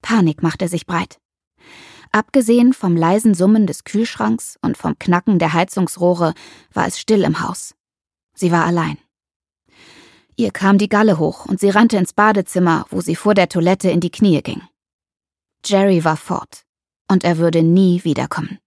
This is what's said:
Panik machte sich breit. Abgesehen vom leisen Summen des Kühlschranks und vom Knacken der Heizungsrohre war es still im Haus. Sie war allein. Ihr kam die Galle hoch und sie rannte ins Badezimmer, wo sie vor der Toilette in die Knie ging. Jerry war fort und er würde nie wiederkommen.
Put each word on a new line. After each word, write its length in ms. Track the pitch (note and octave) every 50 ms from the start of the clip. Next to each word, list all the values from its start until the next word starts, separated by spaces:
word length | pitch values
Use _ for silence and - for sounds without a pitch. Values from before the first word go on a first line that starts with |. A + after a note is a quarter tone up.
Panik 420 | - - A3+ A3+ F#3 D#3+ D3+ - -
machte 260 | E3 D#3+ - F3+ E3+
sich 180 | F3+ D#3+ -
breit. 320 | - F3 E3 F3+ - - _ _ _ _ _ _ _ _ _ _ - - - - - - - - _ -
Abgesehen 600 | G#3+ A3 _ - C#4 A#3+ G#3+ A#3 A#3+ A#3+ B3 C4
vom 240 | - - F#3 E3+
leisen 380 | E3+ E3 E3 F#3 G#3+ A3 A3+ G3+
Summen 320 | E3+ F3+ G3 G#3+ A3 G#3
des 180 | F3+ - - _
Kühlschranks 760 | - - G3+ A3+ - - - A3 G#3+ A3 A#3 - - - _ -
und 160 | - - -
vom 200 | - - D3+ _
Knacken 400 | - - F3 F3 - - G3+ E3+
der 140 | E3+ D#3+ D3+
Heizungsrohre 800 | E3+ F3 F#3 - G3+ F#3 D#3+ - - F3 F3 F3+ E3+ E3+ D#3+ D#3 - - - - - _ _ _
war 140 | - -
es 120 | - - -
still 240 | - - A3 G3+ F3+
im 180 | D#3+ D#3 E3
Haus. 340 | E3+ E3 F3+ - - - - _ _ _ _ _ _ _ _ _ _ _ _
Sie 180 | - - F3 E3+
war 120 | E3+ D#3+
allein. 340 | E3 F3 E3+ E3 D3+ D3+ - _ _ _ _ _ _ _ _ _ _ _ _ _ _ _ _ - - - - - _ _ _ _ _ _
Ihr 160 | - A#3 G3+ -
kam 260 | - F#3+ F#3+ G3+ G3+
die 100 | G#3 G3
Galle 300 | A3 G#3 G#3+ A3 F#3+ D#3
hoch 280 | E3 D#3+ F3 - -
und 120 | - G3 F#3
sie 100 | - G3
rannte 280 | F#3+ G#3 A3+ A#3 -
ins 160 | G3+ F#3 - -
Badezimmer, 760 | - G#3 G#3+ G#3+ G3+ F#3 - - F#3 F3+ F3 E3 D#3 - _
wo 100 | - F#3+
sie 160 | F3 - E3
vor 180 | - - G#3 G#3+
der 140 | G3 F3+ -
Toilette 420 | - F3 E3 F3 F#3+ F#3 - F#3
in 100 | - E3+
die 100 | E3+ E3+
Knie 300 | - - A3 G3+ E3 C#3+
ging. 220 | - - - - - _ _ _ _ _ _ _ _ _ _ _ _ _ _ _ _ _ _ _ _
Jerry 400 | - G3+ F#3+ G3 G3+ F#3+ E3+ D#3+
war 120 | E3 D#3
fort 480 | D3+ - - F#3 - - _ - - _ _ _ _ _ _ _ _ _ _
und 140 | F#3+ F#3 -
er 140 | E3+ F3 D#3+
würde 240 | E3+ E3+ E3 E3 D#3+
nie 420 | E3 E3+ F#3 F#3+ F#3 F3 F3 -
wiederkommen. 540 | E3 D3 - C3 D3 - - D#3 - F#3+ - _